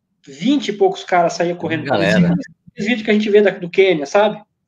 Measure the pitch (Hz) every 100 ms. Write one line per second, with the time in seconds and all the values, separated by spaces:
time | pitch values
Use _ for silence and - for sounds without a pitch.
0 | _ _ - - 214 294 - - 190 -
1 | - 180 170 - 175 175 165 160 135 113
2 | 95 92 175 - - _ _ - 208 233
3 | - 214 214 208 196 - 170 190 190 165
4 | 143 202 214 - - _